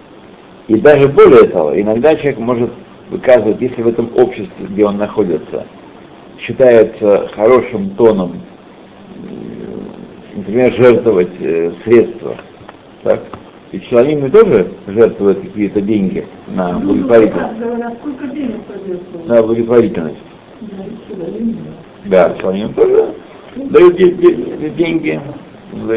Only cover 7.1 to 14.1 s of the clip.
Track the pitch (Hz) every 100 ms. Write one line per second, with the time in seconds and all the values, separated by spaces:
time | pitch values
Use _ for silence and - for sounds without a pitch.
7.1 | 98 98 104 110 123 - 107 98 95 117
8.1 | 98 90 - - - - - - - -
9.1 | - - 64 55 57 57 53 50 50 50
10.1 | - - 101 98 113 123 107 123 113 117
11.1 | 95 90 - 71 82 85 85 110 117 98
12.1 | - - 58 - - - - - - -
13.1 | 101 - - - - - 95 - 120 139